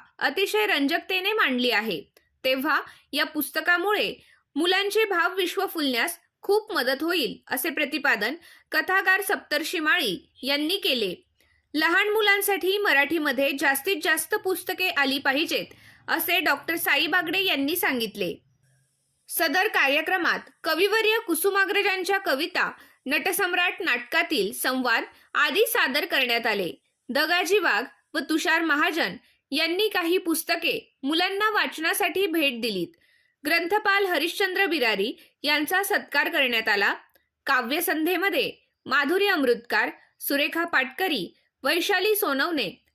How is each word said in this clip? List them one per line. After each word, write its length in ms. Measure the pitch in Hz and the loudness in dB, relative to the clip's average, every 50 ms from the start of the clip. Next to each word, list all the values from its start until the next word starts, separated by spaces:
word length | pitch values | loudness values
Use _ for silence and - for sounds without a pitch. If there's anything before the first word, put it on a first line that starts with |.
| - _ _ - | -6 _ _ -4
अतिशय 480 | - 285 - 381 392 392 403 427 427 | -4 -2 0 0 -2 0 2 0 2
रंजकतेने 680 | 403 359 294 277 277 330 349 339 - 381 370 370 392 440 | 2 2 2 2 2 0 -2 -2 -2 -2 -2 0 0 0
मांडली 380 | 440 392 294 254 247 247 247 | 2 2 2 2 0 0 2
आहे. 320 | 226 208 220 220 185 143 101 - _ - _ _ _ _ - | 2 0 0 -2 -4 -6 -8 -12 _ -20 _ _ _ _ -2
तेव्हा 360 | 262 262 269 262 311 285 320 - - - - _ _ - | -2 -2 0 0 0 0 -2 -2 -6 -14 -20 _ _ -4
या 120 | 285 311 | -2 -2
पुस्तकामुळे 920 | 311 311 302 302 - - 311 311 339 349 349 349 392 427 370 233 185 - - - _ - _ _ _ _ | -2 -2 -6 -6 -4 -6 -4 0 2 2 2 2 0 0 0 0 -2 -4 -8 -16 _ -20 _ _ _ _
मुलांचे 500 | 277 320 349 370 381 392 403 392 415 453 | -2 0 2 2 2 0 0 2 2 2
भावविश्व 600 | 415 392 339 330 349 370 381 381 339 - 392 381 | 2 2 0 0 0 0 0 -2 -2 -2 -2 -4
फुलण्यास 520 | 392 - 330 294 277 247 233 - 339 - - _ _ _ _ - | -2 -2 -2 -2 0 0 0 -2 -2 -4 -8 _ _ _ _ -2
खूप 300 | - 403 427 415 - 403 | 2 2 2 2 0 -4
मदत 300 | 302 254 247 269 269 311 | -2 0 0 0 0 0
होईल, 360 | 330 359 359 262 190 175 - _ | -2 0 0 0 -2 -4 -8 _
असे 240 | - - 269 - 339 | -6 -6 -4 -4 -4
प्रतिपादन 640 | 269 311 302 262 294 311 - 277 247 214 208 226 294 339 - - - - _ _ - | -2 -2 -2 -2 -2 -2 0 0 0 0 0 -4 -4 -6 -12 -20 -20 -20 _ _ -2
कथाकार 500 | 302 311 - 370 381 370 381 381 392 392 | -2 0 2 0 2 4 4 2 2 2
सप्तर्षी 560 | - 392 269 - - 302 294 320 311 - 349 | 0 -2 -4 -2 -4 -4 -2 -2 -2 -4 -2
माळी 520 | 311 311 330 359 311 208 - - - _ _ - - | 0 2 2 2 2 -2 -4 -6 -10 _ _ -10 -4
यांनी 340 | 254 277 285 302 311 370 | -2 -2 -2 0 -2 -2
केले. 380 | 403 359 370 277 247 214 185 180 - _ _ _ _ _ _ _ _ _ _ - | -2 0 0 0 0 0 -4 -4 -8 _ _ _ _ _ _ _ _ _ _ -4
लहान 340 | 294 320 330 339 381 415 415 | 0 0 2 2 2 2 2
मुलांसाठी 720 | 415 440 427 415 392 403 392 403 392 381 - 359 381 415 | 2 2 4 4 2 2 2 0 0 0 0 0 0 0
मराठीमध्ये 720 | 403 403 294 277 285 277 320 339 294 294 262 233 277 277 294 277 | 2 4 4 4 4 2 0 0 0 0 0 0 0 0 0 0
जास्तीत 380 | 320 285 277 277 - 370 392 302 320 | 0 0 0 0 0 -2 -2 0 2
जास्त 320 | 359 320 311 - - - | 0 0 0 0 -2 -4
पुस्तके 540 | 427 - 370 370 339 - - 370 - 370 381 | -2 0 -2 -2 -2 -4 -6 -4 -2 -2 -2
आली 300 | - - 277 269 262 277 | 0 0 0 0 0 0
पाहिजेत, 460 | - 285 262 285 311 285 320 226 170 - - - - - - - _ - | 0 0 0 0 0 0 -2 -4 -4 -6 -12 -20 -20 -20 -20 -20 _ -4
असे 320 | 254 320 320 - 349 370 | -2 -2 0 0 0 2
डॉक्टर 360 | 311 320 285 277 - - 330 | 2 2 0 0 -2 -4 -4
साई 300 | 330 - 359 294 277 311 | -2 0 0 2 2 2
बागडे 360 | 339 320 359 349 320 339 381 392 | 2 0 0 0 0 -2 0 0
यांनी 340 | 381 330 277 277 277 330 | 0 0 0 0 0 0
सांगितले. 580 | 349 - 359 277 247 226 202 - 196 196 170 - - _ _ _ _ _ _ _ _ _ _ _ _ _ _ _ _ _ - | 0 0 0 0 -2 -4 -6 -6 -6 -6 -6 -6 -8 _ _ _ _ _ _ _ _ _ _ _ _ _ _ _ _ _ -10
सदर 400 | - - 339 330 285 370 392 440 | -4 -2 -2 0 2 0 0 2
कार्यक्रमात 680 | - 381 302 277 277 302 320 359 370 381 330 262 202 208 - - _ _ - | 2 2 2 4 2 2 0 0 0 0 2 0 0 -2 -4 -10 _ _ -4
कविवर्य 540 | 330 320 311 381 403 415 440 427 415 440 453 453 | -2 0 2 2 4 4 4 2 2 2 0 0
कुसुमाग्रजांच्या 920 | - 330 - - 403 381 403 392 349 403 403 392 403 381 381 359 349 392 392 | -2 -4 0 0 0 2 2 0 2 2 0 2 2 0 0 0 0 -2 0
कविता, 540 | 392 359 294 262 320 349 - 294 208 175 - - - - _ _ _ | 0 0 0 0 -2 -4 -2 -2 -2 -2 -2 -10 -18 -20 _ _ _
नटसम्राट 680 | 254 285 311 311 370 359 - 403 359 349 359 349 370 370 - | -2 -2 0 0 0 -2 0 0 0 0 0 0 0 -2 -2
नाटकातील 720 | 381 302 247 240 247 - - 330 339 330 320 240 190 196 247 | -2 -2 -2 -2 -4 -2 -2 -2 0 0 0 0 0 -2 -4
संवाद 520 | - - 269 254 262 247 247 226 254 349 - - - _ _ _ | -4 -2 -2 0 0 0 0 0 0 -2 -4 -12 -20 _ _ _
आदी 320 | - 285 302 269 370 453 | 0 0 2 4 2 2
सादर 380 | - - 480 349 294 254 294 330 | 2 2 0 0 2 0 -2 -2
करण्यात 420 | 339 339 294 262 240 233 233 233 | 0 0 0 0 0 0 0 0
आले. 260 | 233 214 202 185 165 - - _ _ _ _ _ - | 0 0 0 -2 -4 -6 -10 _ _ _ _ _ -4
दगाजी 500 | 240 269 311 311 349 359 359 320 381 415 | -2 0 0 2 0 0 2 2 2 2
वाघ 260 | 339 294 220 202 247 - - _ _ _ - | 4 2 0 0 -2 -4 -10 _ _ _ -6
व 40 | 311 | -6
तुषार 440 | - - 311 320 - 349 320 330 339 | -4 -2 -2 0 2 2 0 2 2
महाजन 540 | 320 285 294 320 359 311 320 254 196 180 226 - _ _ _ _ _ | 0 0 2 2 0 0 0 -2 -2 -4 -8 -14 _ _ _ _ _
यांनी 380 | 269 294 320 330 339 370 427 427 | -4 -2 -2 0 0 0 0 0
काही 300 | 427 381 349 330 349 370 | 0 0 0 2 0 0
पुस्तके 800 | 370 330 320 - - - 339 339 330 - 214 - - _ _ _ - | 0 0 -2 -2 -2 -4 -4 -2 -2 -2 -2 -4 -6 _ _ _ -4
मुलांना 480 | 262 311 320 359 381 392 392 427 440 | -2 0 0 0 0 0 0 0 0
वाचनासाठी 760 | 415 403 320 262 254 - 311 339 370 381 - 359 302 370 392 | 2 0 -2 -2 -4 -4 -2 -2 0 0 -2 -2 0 0 -2
भेट 340 | 381 320 339 302 277 240 233 | 0 2 0 0 0 0 -2
दिलीत. 360 | 220 233 208 185 170 170 - _ _ _ _ _ _ _ _ _ - | -4 -4 -2 -4 -4 -6 -8 _ _ _ _ _ _ _ _ _ -4
ग्रंथपाल 600 | 302 330 349 349 339 392 427 415 415 392 403 403 | -2 -2 0 0 0 -2 0 2 2 2 2 2
हरिश्चंद्र 600 | 370 359 294 302 339 - - 403 370 370 381 392 | 2 0 0 -2 -2 -2 -2 -2 -2 0 0 0
बिरारी 540 | 339 339 311 240 226 214 190 190 240 330 - - _ _ _ - | 0 2 0 2 0 0 0 -2 -4 -4 -8 -16 _ _ _ -2
यांचा 400 | 277 302 294 302 294 370 370 403 | 0 0 0 0 0 0 0 0
सत्कार 460 | 392 415 302 - - - 285 302 339 | 0 -2 -2 -2 -2 0 0 0 0
करण्यात 400 | 311 320 277 247 240 226 220 220 | 2 0 0 2 2 0 0 2
आला. 260 | 208 202 202 220 415 - - _ _ _ _ _ _ _ _ | 2 2 2 0 0 -2 -8 _ _ _ _ _ _ _ _
काव्यसंध्येमध्ये 1080 | - 269 254 240 226 285 320 330 339 330 302 311 339 370 330 370 392 370 294 208 151 - - _ _ _ _ _ | 0 0 0 0 0 -2 -2 0 0 0 0 0 0 0 2 0 0 0 0 0 -2 -4 -10 _ _ _ _ _
माधुरी 400 | - - 285 285 277 339 381 403 | -2 0 0 2 2 2 2 2
अमृतकार, 640 | 403 381 320 269 240 240 233 - - 226 214 233 294 311 - _ _ _ _ | 2 2 2 2 2 2 0 0 -2 0 0 0 0 -4 -10 _ _ _ _
सुरेखा 440 | - - 285 277 294 311 - 330 339 | -4 -2 0 0 0 0 0 -2 -4
पाटकरी, 720 | 330 - 277 262 254 - - 370 381 320 226 170 - - _ _ _ _ _ - | 0 0 0 0 0 -4 -4 -2 -2 0 -2 -4 -6 -10 _ _ _ _ _ -2
वैशाली 540 | 262 311 339 330 - 359 370 370 427 427 | 0 0 0 0 0 0 0 2 2 0
सोनवणे, 680 | 403 415 320 277 269 285 339 349 285 220 170 - - _ _ _ | 0 0 0 0 0 0 -2 0 -2 -4 -4 -6 -12 _ _ _